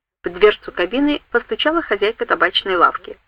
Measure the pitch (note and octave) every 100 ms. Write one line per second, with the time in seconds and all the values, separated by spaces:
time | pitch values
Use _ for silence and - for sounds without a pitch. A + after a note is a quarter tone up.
0 | _ _ F3+ F3 G#3 - - - F3+ B3
1 | C#4+ C#4+ _ A#3+ - A3 D4+ E4 - G3+
2 | G3+ - A#3 E3 F3 - G3+ F3+ C#3 -
3 | - -